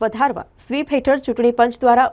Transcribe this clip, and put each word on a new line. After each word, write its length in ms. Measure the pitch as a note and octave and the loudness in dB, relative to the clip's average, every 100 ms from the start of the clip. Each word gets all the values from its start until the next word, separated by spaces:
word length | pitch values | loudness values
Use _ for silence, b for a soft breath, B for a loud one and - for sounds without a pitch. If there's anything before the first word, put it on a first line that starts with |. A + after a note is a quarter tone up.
વધારવા 420 | A3 A3 C#4 F#3 - _ - | -6 -2 -4 -4 -12 _ -8
સ્વીપ 220 | C4+ D4 | -6 -2
હેઠળ 260 | C#4 C4+ C4+ | -2 0 0
ચૂંટણી 320 | C4+ A#3+ A#3+ | -2 0 0
પંચ 300 | A#3+ A#3+ A#3+ | 2 0 2
દ્વારા 320 | B3+ A#3+ B3+ | 2 2 2